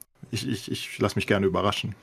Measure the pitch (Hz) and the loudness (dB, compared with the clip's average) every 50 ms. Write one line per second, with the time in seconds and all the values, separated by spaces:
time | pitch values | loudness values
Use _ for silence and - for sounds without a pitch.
0 | - _ _ _ - - - 113 123 135 127 127 - - - - - - - - | -20 _ _ _ -14 -6 -6 -4 -2 -2 -4 -4 -4 -6 -6 -6 -6 -10 -4 0
1 | - 101 - 104 95 - 107 98 95 98 90 90 92 101 101 - - 110 104 - | 0 2 2 0 2 2 4 4 4 4 4 4 2 2 0 0 -4 -6 -8 -8